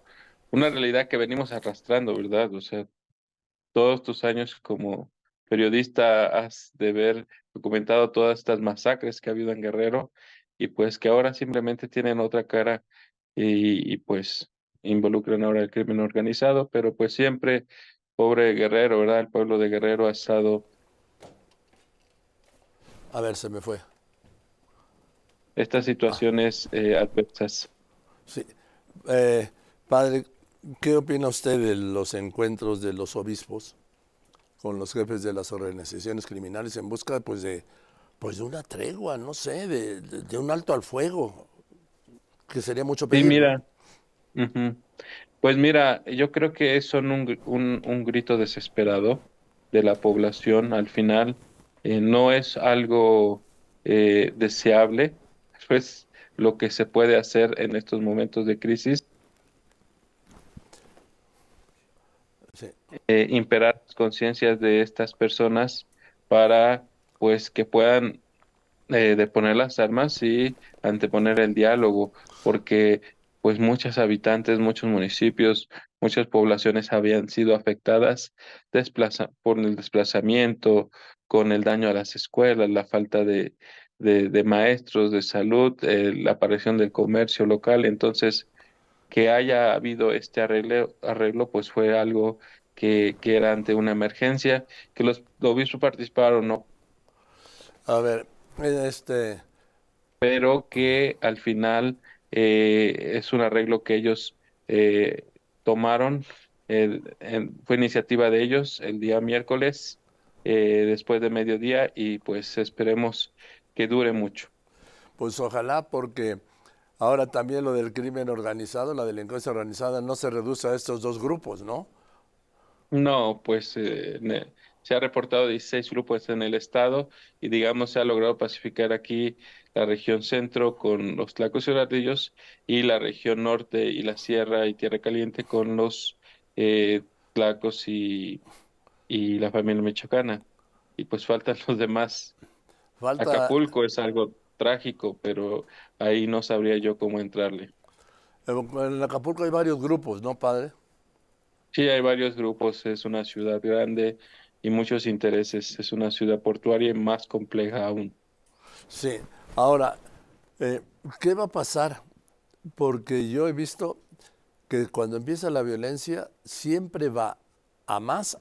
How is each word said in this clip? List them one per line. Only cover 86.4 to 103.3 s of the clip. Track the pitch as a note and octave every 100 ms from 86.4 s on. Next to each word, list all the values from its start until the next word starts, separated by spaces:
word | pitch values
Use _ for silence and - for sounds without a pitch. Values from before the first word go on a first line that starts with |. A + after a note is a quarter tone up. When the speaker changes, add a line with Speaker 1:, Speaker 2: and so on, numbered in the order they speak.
| G#2 G#2 A2+ A2
Speaker 1:
del | G#2
comercio | - G#2 A2+ A2+ - G#2+
local. | G#2+ - A#2+ A2+
Entonces, | G#2 A2+ - A2 - - _ _ _ _ _ _
que | A2+ A2+
haya | A#2+ C3 B2 A#2
habido | G2+ A#2+ A#2 A2
este | A2 - A#2
arreglo, | A2 A2 A2+ A#2+ A#2 -
arreglo, | A#2 A2 G#2+ A#2 A#2+
pues, | G#2 G#2
fue | A2 A2 A2
algo | A2 A2 A2 A2 - - _ -
que, | G#2+ G#2+ G#2 -
que | A2+ A2
era | A2
ante | G#2+ G#2
una | A2 G#2+
emergencia, | G#2+ G#2 - B2+ C3+ C3 C3 - - -
que | -
los | A#2+ A#2+ _ -
obispos | B2+ B2 C3+ B2+
participaron, | C#3 A#2+ A#2+ - A#2+ A#2+ A2+
¿no? | A2 - _ _ _ _ _ _ _ - - - _ -
Speaker 2:
A | A#2
ver, | A#2+ A#2 - _ _ -
este | D3 C#3+ C3+ B2+ - B2 A2 G2 _ _ _ _ _ _ _ -
Speaker 1:
Pero | B2 B2+ B2+ C#3 -
que | B2+ C3 C3 C#3 -
al | A2+ A2
final, | A#2 G#2+ A2+ A2+ B2+ B2+ - - -
eh, | - A2 A2 G#2+ G#2+ G#2 - D#2 A#2
es | -